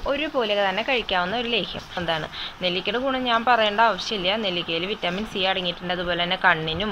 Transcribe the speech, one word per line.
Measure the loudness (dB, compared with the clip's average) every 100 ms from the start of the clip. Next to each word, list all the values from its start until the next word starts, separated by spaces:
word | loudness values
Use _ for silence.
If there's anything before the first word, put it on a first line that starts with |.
| -2
ഒരുപോലെ | -2 0 0 0 2
തന്നെ | 2 0 0
കഴിക്കാവുന്ന | 0 2 0 0 -2
ഒരു | 0
ലേഹ്യം. | -2 -2 -6 -8 -6
എന്താണ് | -2 -2 -4 -8 -10 -4
നെല്ലിക്കയുടെ | -2 -2 -2 -2 0
ഗുണം | 0 2
ഞാൻ | 2 4
പറയേണ്ട | 4 4 6 4
ആവശ്യമില്ല. | 4 -2 -2 0 0
നെല്ലിക്കയിൽ | 0 -2 -2 -2 -2
vitamin | -2 -2 -2 -4
സി | -2 0
അടങ്ങിയിട്ടുണ്ട്. | 0 -2 -4 -4 -4
അതുപോലെ | -2 0
തന്നെ | 0 2
കണ്ണിനും | 4 4 2 -2 -2